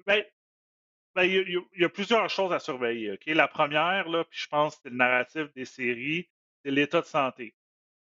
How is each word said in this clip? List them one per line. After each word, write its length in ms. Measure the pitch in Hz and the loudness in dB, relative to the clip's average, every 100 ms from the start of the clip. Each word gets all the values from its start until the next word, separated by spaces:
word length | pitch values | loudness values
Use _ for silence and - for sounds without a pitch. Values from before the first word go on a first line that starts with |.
| - | -2
ben, 180 | 208 - _ _ _ _ _ _ _ _ | 0 -2 _ _ _ _ _ _ _ _
ben, 80 | 185 | 0
il 120 | 180 | 2
y 40 | 190 | 2
a, 40 | |
il 100 | 190 | 0
y 40 | 180 | -4
a, 40 | 185 | -6
il 80 | 185 | 0
y 20 | |
a 40 | 170 | 0
plusieurs 400 | - 196 226 175 | 0 0 2 2
choses 240 | - 190 | 0 0
à 60 | 160 | -2
surveiller, 540 | - 131 120 117 107 | -4 -2 -2 -2 -4
ok ? 100 | 98 - | -6 0
La 200 | 156 143 | 2 2
première, 600 | - 147 151 165 196 165 | 2 0 2 0 0 -2
là, 160 | 165 | -4
puis 140 | 160 - | -4 -8
je 100 | - | -4
pense 280 | 147 151 - | 0 0 -2
que 40 | |
c'est 80 | 131 | -8
le 60 | 123 | 0
narratif 560 | 123 123 123 160 151 | 2 2 0 -6 -8
des 100 | 127 | -8
séries, 640 | 127 - 123 120 135 165 175 _ _ _ | -12 -6 -4 -4 -4 -6 -8 _ _ _
c'est 80 | 139 | -2
l'état 300 | 139 143 170 | 0 2 0
de 60 | 160 | 0
santé. 480 | 156 131 - 113 - _ _ _ _ | 0 -2 -4 -14 -18 _ _ _ _